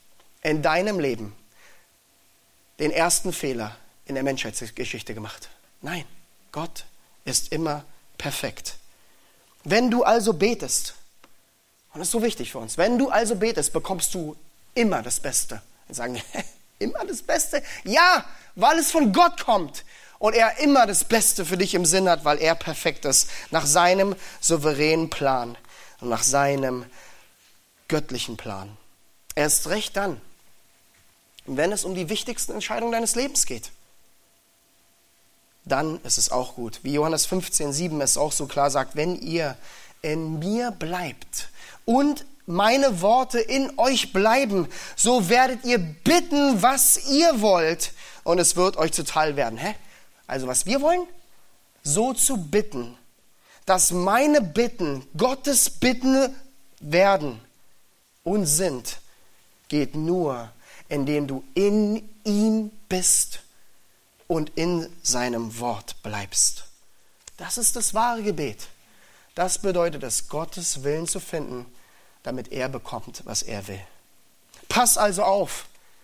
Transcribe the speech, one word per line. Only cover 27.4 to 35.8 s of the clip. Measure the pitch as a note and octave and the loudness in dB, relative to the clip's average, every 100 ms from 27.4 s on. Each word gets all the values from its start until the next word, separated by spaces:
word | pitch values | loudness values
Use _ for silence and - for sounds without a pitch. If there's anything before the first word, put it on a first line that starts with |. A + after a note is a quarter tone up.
| _ _ _ _ - | _ _ _ _ -4
göttlichen | D#3 C#3+ - - A2 | -4 -2 -6 -8 -10
Plan. | A2+ G2 G2 G#2 - _ _ _ - | -10 -10 -12 -18 -20 _ _ _ -8
Erst | - D3+ - - | -2 2 2 0
recht | G3+ G3+ G3 | -4 -4 -4
dann, | G3+ B2 - - - - _ _ _ _ _ _ _ - - | -4 -6 -12 -20 -20 -20 _ _ _ _ _ _ _ -20 -8
wenn | C3+ E3 | -2 0
es | G3+ | 0
um | F3+ | -4
die | F#3 D#3+ | -6 -4
wichtigsten | G#3 - A3+ - | -6 -6 -6 -6
Entscheidungen | G#3+ - A3 A#3 | -6 -6 -4 -2
deines | A#3 A3+ | -2 -2
Lebens | A#3 C#4 C#4 - | -2 -2 -2 -2
geht, | A#2+ - - _ _ _ _ _ _ _ _ _ _ _ _ _ _ _ _ _ _ | -4 -10 -18 _ _ _ _ _ _ _ _ _ _ _ _ _ _ _ _ _ _
dann | - C3+ | -4 -2